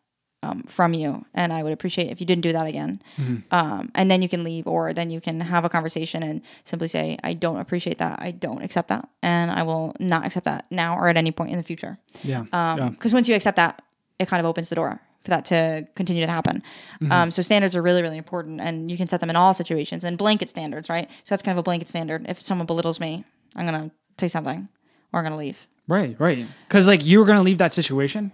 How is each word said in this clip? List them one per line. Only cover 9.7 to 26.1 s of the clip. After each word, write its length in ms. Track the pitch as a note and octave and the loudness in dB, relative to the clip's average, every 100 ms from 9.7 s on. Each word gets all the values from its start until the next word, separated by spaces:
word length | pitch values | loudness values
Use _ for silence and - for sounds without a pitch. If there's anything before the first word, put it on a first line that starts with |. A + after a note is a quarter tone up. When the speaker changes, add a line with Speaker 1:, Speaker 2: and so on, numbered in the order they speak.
| D#3+ D#3+ - | -2 -4 -4
Speaker 1:
not 260 | F#3 E3 - | 0 0 0
accept 200 | F3+ - | -4 -4
that 200 | D3 - | -6 -6
now 260 | F3+ E3+ F3 | -4 -2 2
or 100 | F3 | 2
at 80 | E3 | 4
any 140 | D#3+ | 2
point 200 | D#3+ E3 | -2 -4
in 60 | F3 | -4
the 60 | |
future." 360 | E3 E3 - - _ - | -6 -10 -10 -14 _ -10
Speaker 2:
Yeah. 160 | C#3 B2+ A2 | -6 -6 -4
Speaker 1:
Um, 260 | F3+ E3 D#3 | -2 0 0
Speaker 2:
Yeah. 100 | B2+ - | -2 0
Speaker 1:
'cause 160 | A#3 | 2
once 160 | B3 A#3+ | 4 4
you 60 | G#3+ | 4
accept 220 | G3+ F#3+ | 4 4
that, 260 | E3 - _ _ _ - | 2 0 _ _ _ -6
it 100 | F#3 | -2
kind 120 | F3+ | 0
of 80 | E3 | 0
opens 220 | E3 E3+ | -2 -4
the 60 | E3 | -2
door 240 | D3+ - _ _ | -4 -6 _ _
for 60 | - | -2
that 160 | E3 - | -2 2
to 400 | E3+ D#3+ D#3 D3+ - | 2 2 -2 -8 -6
continue 300 | F3+ E3+ D#3+ | -2 -2 -2
to 60 | |
happen. 320 | E3+ - - - - - - | 0 -2 -2 -8 -20 -16 -6
Speaker 2:
Mm-hmm. 120 | D3+ | 2
Speaker 1:
Um, 180 | F3 E3+ | 4 4
so 140 | E3 | 2
standards 320 | F3 G#3 G3 F3 | 4 4 4 2
are 80 | |
really, 180 | F3 F3+ | 2 2
really 160 | E3 D#3 | 0 -6
important, 420 | D#3 F3+ D#3 D#3 | -8 -8 -8 -6
and 280 | E3 D#3+ E3 | -6 -6 -6
you 80 | F3 | -4
can 100 | F3+ | -2
set 120 | F3+ | -2
them 100 | E3+ | 2
in 60 | E3 | 6
all 180 | F#3 | 6
situations, 500 | F#3 E3+ D#3+ D3 E3+ | 4 0 -2 -4 -6
and 140 | F3 F3 | -6 0
blanket 320 | G#3 G#3+ F3 | 2 2 0
standards, 400 | - D#3 D3+ D#3+ | -8 -10 -10 -6
right? 180 | E3+ F3+ - | -6 -6 -10
So 120 | - G3 | -4 -2
that's 80 | |
kind 100 | - F3 | 0 -2
of 40 | |
a 40 | |
blanket 240 | E3+ F3 E3+ | 0 -2 -4
standard. 380 | E3+ D#3+ D#3+ - | -6 -4 -6 -6
If 140 | F3+ | -4
someone 240 | - F3+ E3 | -2 -2 -2
belittles 340 | E3+ E3+ D#3+ | -2 -2 -2
me, 240 | D#3+ E3 - _ _ - | -4 -8 -12 _ _ -6
I'm 100 | E3+ | -4
gonna 260 | D#3 D#3 _ _ - | -4 -6 _ _ -4
say 100 | F3 | -2
something, 380 | E3 D3 D#3+ G3 _ _ _ - | -2 -4 -8 -10 _ _ _ -6
or 60 | F3 | -4
I'm 40 | D#3+ | -4
gonna 120 | D3+ | -6
leave. 300 | C#3+ - _ _ - | -8 -10 _ _ 0
Speaker 2:
Right, 280 | F#3 C#3+ | 2 2